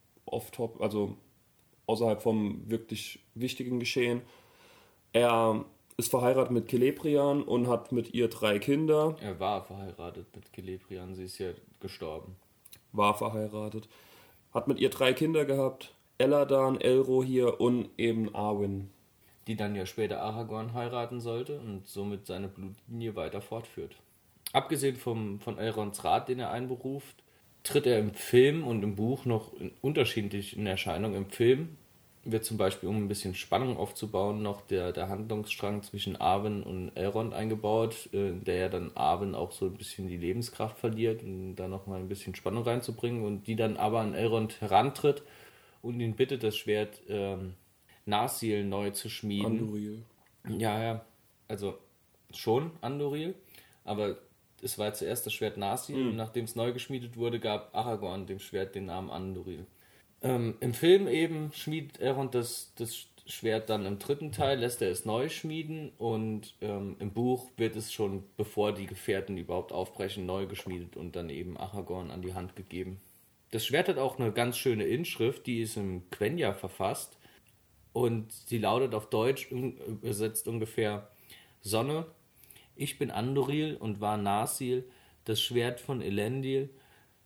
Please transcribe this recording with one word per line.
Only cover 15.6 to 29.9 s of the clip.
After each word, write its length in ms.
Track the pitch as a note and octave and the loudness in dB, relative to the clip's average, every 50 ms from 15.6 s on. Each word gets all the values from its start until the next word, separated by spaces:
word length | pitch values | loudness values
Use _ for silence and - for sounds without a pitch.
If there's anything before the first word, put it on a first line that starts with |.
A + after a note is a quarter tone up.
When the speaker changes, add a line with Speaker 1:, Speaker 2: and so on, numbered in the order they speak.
| C3+ C3 C3 - - - - _ _ _ _ - | 2 0 0 -4 -10 -18 -20 _ _ _ _ 2
Speaker 1:
Eladan, 640 | C3 C3+ D3 D3 C#3+ C3+ C#3 C3+ C3+ C3 C3 - | 4 6 6 6 6 6 6 6 6 4 4 4
Elrohir 800 | - - B2+ C3 C3+ B2+ C3 C3 C3 C3 C3 B2+ B2 A#2+ A2+ - | 6 6 6 6 6 6 4 4 4 4 4 4 6 4 4 6
und 280 | - B2 B2 A#2+ A2 - - - | 4 4 4 4 2 -2 -2 0
eben 360 | A#2 A#2 A2+ A2+ A2 G#2 - | 2 2 2 2 0 -2 -2
Arwen. 560 | - G#2 G#2+ G#2 G2+ G#2 G2 G2 G2 G2 G2 - _ _ _ _ _ _ - - - - | -2 0 0 2 2 0 0 -2 -4 -6 -8 -12 _ _ _ _ _ _ -20 -20 -12 -8
Speaker 2:
Die 100 | - A2 | -6 -4
dann 180 | G2+ G#2 G#2 G#2 | -2 -2 -2 -2
ja 120 | G2+ F#2 | -2 -4
später 340 | F#2+ - - A2 G2 G#2 - | -4 -2 -2 0 0 0 -2
Aragorn 540 | - G#2+ A2 A2+ A#2 A2 G#2+ A2 A2 A#2+ A#2 | -2 -4 -4 -4 -4 -4 -4 -6 -6 -4 -4
heiraten 460 | B2 A#2 A#2+ A#2+ B2 A#2 A#2 B2 B2 | -4 -4 -2 -2 -2 -4 -4 -4 -6
sollte 380 | A#2 A#2+ A2+ A#2 B2+ - D3 C#3+ | -4 -4 -4 -4 -4 -4 -6 -8
und 300 | - A2 G2+ F#2+ F#2+ - | -6 -8 -8 -8 -10 -10
somit 380 | - G2+ G2+ G2+ G#2 G2 - | -8 -6 -4 -4 -4 -6 -6
seine 220 | - F#2+ F#2 G2 F#2+ | -8 -6 -6 -6 -8
Blutlinie 680 | G2 - F#2+ F#2+ G2 - _ - A#2 A#2 A#2 A2+ G#2 | -8 -10 -12 -12 -12 -14 _ -12 -8 -6 -6 -4 -4
weiter 240 | G2 E2 D#2+ - G2+ | -4 -4 -4 -6 -8
fortführt. 560 | G2+ - - A2+ A2+ - - - D#2+ - - - - _ _ _ _ _ _ _ _ - - | -8 -8 -8 -8 -8 -10 -10 -10 -10 -10 -12 -18 -20 _ _ _ _ _ _ _ _ 0 2
Abgesehen 440 | C3+ D3 - D#3+ C#3 C3 C#3 B2+ | 2 2 2 0 0 2 0 0
vom, 440 | B2 - B2 A2+ A2 A2 G#2 G2 G2+ | 0 -2 -4 -2 -2 -2 -4 -4 -6
von 180 | - - G#2 G#2 | -6 -6 -4 -2
Elronds 460 | G#2+ A2+ G#2+ A2 G#2+ G2+ G2 - - | -2 -2 -2 -2 -2 -4 -4 -2 2
Rat, 240 | E2+ E2 A#2 A#2 B2 | 4 4 4 2 0
den 100 | B2+ B2 | -2 -2
er 120 | B2 - | -2 -2
einberuft, 680 | - A#2+ B2+ B2+ B2+ B2 - C3+ C3+ C#3 - - - - _ _ _ _ _ _ _ _ - | -4 -4 -4 -4 -6 -6 -4 -6 -6 -6 -8 -12 -18 -20 _ _ _ _ _ _ _ _ -6
tritt 220 | - - D3 C#3 | 0 2 4 6
er 120 | B2 A#2+ G#2+ | 6 6 6
im 160 | G#2+ G#2 G2 | 4 2 0
Film 520 | - - - - B2 B2+ C#3 D3 E3 D#3 | -4 0 6 10 10 10 10 8 4 0
und 160 | B2+ A#2 A2 G2 | 0 0 0 0
im 120 | G#2+ G2+ | 0 0
Buch 300 | F#2+ G#2+ A#2 C3 C3 - | 0 2 2 0 0 0
noch 280 | B2 A#2 A2 A2 - - | 2 0 0 0 -4 -10
in, 180 | - - F#2 - - | -10 -10 -10 -8 -4
unterschiedlich 760 | - C3+ | -2 2